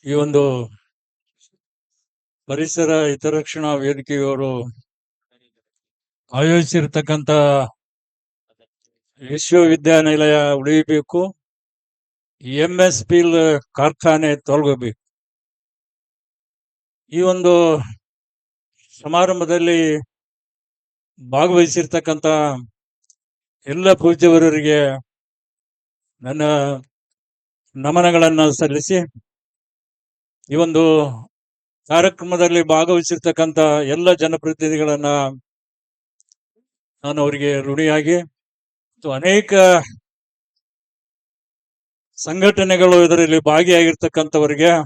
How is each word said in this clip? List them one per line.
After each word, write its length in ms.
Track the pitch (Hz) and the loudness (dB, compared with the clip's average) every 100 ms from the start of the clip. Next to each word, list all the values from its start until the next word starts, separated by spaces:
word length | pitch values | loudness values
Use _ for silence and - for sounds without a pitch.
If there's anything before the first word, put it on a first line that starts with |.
| 143 | -4
ಈ 60 | |
ಒಂದು 540 | 143 147 143 139 127 113 104 _ _ _ _ _ _ _ _ _ _ _ _ _ _ _ _ - | -4 0 0 0 -4 -10 -16 _ _ _ _ _ _ _ _ _ _ _ _ _ _ _ _ -12
ಪರಿಸರ 580 | 139 156 - 160 160 | -8 -6 -4 -2 0
ಹಿತರಕ್ಷಣಾ 720 | 151 139 151 151 147 156 151 | -2 -4 -4 -6 -8 -8 -6
ವೇದಿಕೆಯವರು 760 | 143 135 143 151 143 139 135 135 127 120 113 _ _ _ _ _ 120 123 _ _ _ _ _ _ _ _ | -4 -4 -6 -8 -6 -6 -6 -6 -8 -10 -16 _ _ _ _ _ _ _ _ _ _ _ _ _ _ _
ಆಯೋಜಿಸಿರ್ತಕ್ಕಂಥ 960 | 127 156 170 156 170 147 156 143 156 147 151 147 139 120 _ _ _ _ _ _ _ _ _ _ _ _ _ _ _ 131 | -2 2 2 0 -2 -2 -6 -4 -6 0 2 2 0 -4 _ _ _ _ _ _ _ _ _ _ _ _ _ _ _ -12
ವಿಶ್ವವಿದ್ಯಾನಿಲಯ 1200 | 147 - 175 170 160 147 160 156 151 151 151 147 | -10 2 4 4 2 4 4 4 2 2 2 0
ಉಳಿಯಬೇಕು, 840 | 139 139 156 151 156 139 175 185 - _ _ _ _ _ _ _ _ _ _ | -2 0 0 0 -4 -2 -4 -4 -8 _ _ _ _ _ _ _ _ _ _
ಎಂ 380 | 127 139 165 180 | -10 -4 -2 2
ಎಸ್ 260 | 185 139 - | 0 0 0
ಪೀಲ್ 540 | 170 170 165 160 147 - | 2 2 2 2 0 -6
ಕಾರ್ಖಾನೆ 600 | - 151 160 170 156 156 143 | -4 -4 0 0 0 0 -4
ತೊಲಗಬೇಕು. 640 | - 147 143 131 123 107 _ _ _ _ _ _ _ _ _ _ _ _ _ _ _ _ _ _ _ _ _ | -2 -2 0 -2 -6 -10 _ _ _ _ _ _ _ _ _ _ _ _ _ _ _ _ _ _ _ _ _
ಈ 80 | 156 | -4
ಒಂದು 580 | 185 185 180 175 170 156 - - _ _ _ _ _ _ _ _ _ _ | -2 0 2 2 2 0 -6 -16 _ _ _ _ _ _ _ _ _ _
ಸಮಾರಂಭದಲ್ಲಿ 960 | 147 170 185 180 170 170 170 170 160 151 127 _ _ _ _ _ _ _ _ _ _ _ 123 | -4 0 0 -2 -2 -2 0 0 0 -4 -8 _ _ _ _ _ _ _ _ _ _ _ -6
ಭಾಗವಹಿಸಿರ್ತಕ್ಕಂಥ 960 | 131 175 180 170 165 160 165 160 151 156 156 151 131 117 _ _ _ _ _ _ _ _ _ - | 0 2 2 0 -2 -6 -6 -6 -4 -2 -2 -2 -6 -14 _ _ _ _ _ _ _ _ _ -12
ಎಲ್ಲ 260 | 151 190 | -2 0
ಪೂಜ್ಯವರರಿಗೆ 880 | 185 165 165 170 165 160 151 151 147 143 135 - _ _ _ _ _ _ _ _ _ _ _ | 2 2 4 4 4 4 0 0 0 0 -4 -14 _ _ _ _ _ _ _ _ _ _ _
ನನ್ನ 200 | 123 151 151 151 139 135 127 _ _ _ _ _ _ _ _ 135 | -12 -4 -2 0 -2 -6 -14 _ _ _ _ _ _ _ _ -8
ನಮನಗಳನ್ನ 760 | 139 170 175 170 165 160 151 | -2 2 2 4 2 4 0
ಸಲ್ಲಿಸಿ, 480 | 139 156 143 - 185 170 - _ _ _ _ _ _ _ _ _ _ _ _ _ | 0 -4 -4 -2 -4 -4 -14 _ _ _ _ _ _ _ _ _ _ _ _ _
ಈ 40 | |
ಒಂದು 280 | 147 165 156 165 156 147 113 123 _ _ _ _ _ _ | -2 0 2 2 2 0 -6 -18 _ _ _ _ _ _
ಕಾರ್ಯಕ್ರಮದಲ್ಲಿ 720 | 165 185 185 175 175 175 170 | 0 0 -2 -8 -2 0 0
ಭಾಗವಹಿಸಿರ್ತಕ್ಕಂಥ 960 | 160 160 165 180 160 170 170 160 160 156 156 151 139 | 2 0 2 0 -2 -4 -4 -2 -2 2 0 0 -2
ಎಲ್ಲ 260 | 156 175 | 0 2
ಜನಪ್ರತಿನಿಧಿಗಳನ್ನ 960 | 170 160 160 156 156 156 156 151 147 147 143 135 131 _ _ _ _ _ _ _ _ _ _ _ _ _ _ _ _ | 2 0 -4 -6 -6 -4 -4 -4 -4 -2 -2 -4 -8 _ _ _ _ _ _ _ _ _ _ _ _ _ _ _ _
ನಾನು 180 | 143 151 | -10 -2
ಅವರಿಗೆ 380 | 143 143 143 139 | -2 -2 -4 -4
ಋಣಿಯಾಗಿ, 560 | 135 139 156 151 151 175 | -6 -2 0 0 0 -2
ಮತ್ತು 880 | 170 _ _ _ _ _ _ _ 156 | -4 _ _ _ _ _ _ _ -10
ಅನೇಕ 420 | 131 170 202 202 202 185 175 - - _ _ _ _ _ _ _ _ _ _ _ _ _ _ _ _ _ _ _ _ _ - | -4 0 0 0 4 6 4 0 -20 _ _ _ _ _ _ _ _ _ _ _ _ _ _ _ _ _ _ _ _ _ -16
ಸಂಘಟನೆಗಳು 880 | 160 170 190 196 190 185 180 180 | -10 0 0 2 0 4 6 6
ಇದರಲ್ಲಿ 360 | 170 170 165 160 | 6 4 2 2
ಭಾಗಿಯಾಗಿರ್ತಕ್ಕಂಥವರಿಗೆ 1300 | 151 151 175 175 165 160 165 - 156 156 147 147 160 170 | 2 2 4 4 2 0 -4 -4 -2 -2 -2 2 2 2